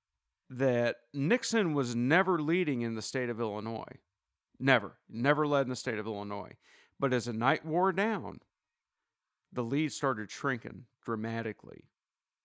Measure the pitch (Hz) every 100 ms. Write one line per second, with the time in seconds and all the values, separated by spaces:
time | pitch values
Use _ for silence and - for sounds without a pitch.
0 | _ _ _ _ - 127 131 120 120 -
1 | _ 143 143 247 - 226 185 147 123 120
2 | 123 165 185 170 147 175 160 127 117 113
3 | - 131 123 113 113 104 107 113 - -
4 | _ _ _ _ _ - 131 127 101 -
5 | - 104 127 147 147 143 127 127 - 107
6 | 104 104 101 101 - - _ - _ -
7 | 139 123 113 110 120 156 160 165 190 175
8 | 214 202 95 - _ _ _ _ _ _
9 | _ _ _ _ _ 127 117 143 156 -
10 | 139 113 104 - 139 123 120 107 120 _
11 | - 113 110 113 113 104 - 50 - _
12 | _ _ _ _